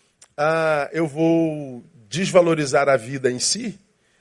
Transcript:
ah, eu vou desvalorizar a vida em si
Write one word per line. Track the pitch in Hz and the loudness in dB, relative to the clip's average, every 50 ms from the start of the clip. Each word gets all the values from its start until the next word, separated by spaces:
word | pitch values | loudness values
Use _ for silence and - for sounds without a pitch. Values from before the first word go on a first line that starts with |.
| _ _ _ _ - _ _ | _ _ _ _ -20 _ _
ah, | - 147 156 160 165 160 156 156 147 139 - | -2 -2 0 0 0 0 0 -2 -2 -4 -4
eu | - 160 165 156 | -4 -4 -4 -4
vou | 135 151 165 165 165 165 165 160 156 151 147 135 127 120 - - _ - 113 _ | -2 0 0 2 2 2 0 -2 -4 -6 -10 -12 -14 -16 -18 -20 _ -20 -18 _
desvalorizar | - 156 196 - 147 185 175 165 165 156 151 135 143 143 143 139 | -6 -6 -4 4 6 6 6 6 4 0 0 0 2 2 4 4
a | 135 131 | 2 2
vida | 110 120 139 139 127 127 | 0 -4 -8 -2 -2 -2
em | 123 123 | -2 0
si | - - - 196 247 220 170 - _ _ _ _ _ _ _ _ | -2 -4 -4 -4 -6 -8 -10 -12 _ _ _ _ _ _ _ _